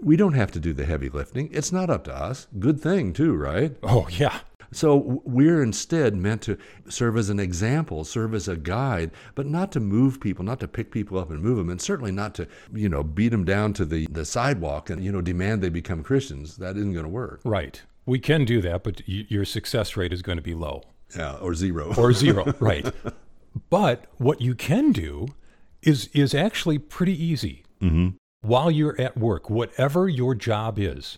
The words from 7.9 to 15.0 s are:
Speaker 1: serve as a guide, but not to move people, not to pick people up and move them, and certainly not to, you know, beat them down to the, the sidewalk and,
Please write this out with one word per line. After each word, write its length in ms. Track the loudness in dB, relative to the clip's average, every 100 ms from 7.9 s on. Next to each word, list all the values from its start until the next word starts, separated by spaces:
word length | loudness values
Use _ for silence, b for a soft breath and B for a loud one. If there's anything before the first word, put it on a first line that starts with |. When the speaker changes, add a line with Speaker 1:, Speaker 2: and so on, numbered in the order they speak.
| -6
Speaker 1:
serve 300 | -6 -4 -2
as 140 | -4 -4
a 100 | -6
guide, 540 | -2 -2 0 0 -2 -8 B
but 120 | -8 -4
not 260 | -2 -2
to 60 | -2
move 400 | 0 4 4 2
people, 240 | -4 -4
not 160 | -4 -6
to 80 | -6
pick 240 | -8 -6
people 260 | -6 -4 -4
up 120 | -4
and 120 | -4
move 140 | 0 0
them, 120 | -2
and 100 | -4
certainly 320 | -4 -4 -4
not 220 | -4 -6 -8
to, 120 | -12 B B
you 160 | -2 -2
know, 120 | 0
beat 260 | -2 2 2
them 160 | 2 2
down 260 | 2 0
to 120 | 0 -2
the, 220 | -2 -2
the 180 | -4 -4
sidewalk 640 | -2 -2 -2 -4 -6 -6
and, 160 | -6